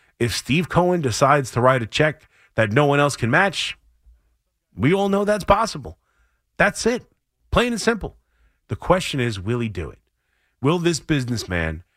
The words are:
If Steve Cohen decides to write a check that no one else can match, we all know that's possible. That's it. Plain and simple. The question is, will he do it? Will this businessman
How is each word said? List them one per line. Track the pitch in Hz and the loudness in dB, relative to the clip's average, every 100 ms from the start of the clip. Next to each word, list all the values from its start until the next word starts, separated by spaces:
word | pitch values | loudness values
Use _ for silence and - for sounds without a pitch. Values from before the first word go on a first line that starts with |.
| _ _ | _ _
If | 120 - | -2 -2
Steve | - 147 160 | -2 -2 2
Cohen | 170 180 180 | 2 2 0
decides | 131 101 135 147 127 | -2 0 2 2 0
to | 123 | 2
write | 127 131 | 2 2
a | 110 | 0
check | - 151 - _ _ _ - | 0 0 0 _ _ _ 0
that | 110 | 2
no | 120 147 | 4 4
one | 143 | 4
else | 147 - | 2 0
can | 113 | 0
match, | 151 196 - - - _ _ _ _ _ _ _ _ _ - | 2 2 -2 -8 -10 _ _ _ _ _ _ _ _ _ -2
we | 127 | 0
all | 185 202 | 2 2
know | 196 | 0
that's | 208 208 160 | 0 -2 2
possible. | 202 226 156 113 - _ _ _ _ _ - | 0 0 -6 -14 -16 _ _ _ _ _ -2
That's | 190 - 226 | 0 0 -2
it. | 247 - _ _ _ _ | -2 -8 _ _ _ _
Plain | 190 240 | 0 0
and | 233 | 0
simple. | - 226 - - _ _ _ _ _ | -2 -2 -6 -16 _ _ _ _ _
The | 110 | -10
question | - 180 - 143 | 0 2 2 -4
is, | 120 98 | -4 -4
will | 92 120 | -4 -4
he | 117 | -4
do | 92 71 | -6 -10
it? | - _ _ _ _ _ _ | -14 _ _ _ _ _ _
Will | 131 175 | -2 0
this | 170 165 | 0 -2
businessman | - 151 120 113 - 90 80 80 - | -2 -4 -2 -6 -4 -4 -2 -6 -14